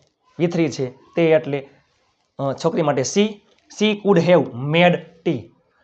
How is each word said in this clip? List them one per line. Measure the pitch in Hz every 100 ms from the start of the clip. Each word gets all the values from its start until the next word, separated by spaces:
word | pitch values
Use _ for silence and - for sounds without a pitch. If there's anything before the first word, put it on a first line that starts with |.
| _ _ _ -
વી | 170
થ્રી | 170 151
છે, | 123 127
તે | - _ 170 165
એટલે, | 156 143 139 - _ _ _ _ _ _ -
અ, | 139
છોકરી | 123 165 170
માટે | 147 135
she, | 127 202 214 - _ _ _ -
she | 214
could | 208 202 175 165
have | 170 123 117 143 165
made | 180 - - _ 180
tea. | 127 - _ _ _